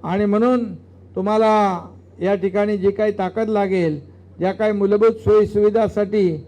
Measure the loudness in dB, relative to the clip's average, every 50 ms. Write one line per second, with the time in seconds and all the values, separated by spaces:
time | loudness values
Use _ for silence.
0 | -4 -4 -2 0 0 0 2 2 2 2 2 0 -2 -6 -10 -14 -18 -20 -20 -20
1 | -20 -10 -8 -6 -2 0 2 2 4 4 4 4 2 0 -2 -4 -10 -14 -20 -20
2 | -20 -20 -12 -6 -2 -2 -2 0 -2 -2 -2 -2 -2 0 -2 0 0 -2 0 0
3 | -2 -2 -2 -2 -6 -4 -4 -4 -4 -2 -2 -2 0 0 0 0 0 0 -2 -4
4 | -10 -18 -20 -20 -20 -20 -8 -4 -4 -4 -2 -2 -2 -2 0 0 0 0 2 4
5 | 4 2 2 0 0 2 4 4 4 2 2 2 2 2 2 2 0 0 -2 -4
6 | -4 0 0 0 0 0 0 -4 -10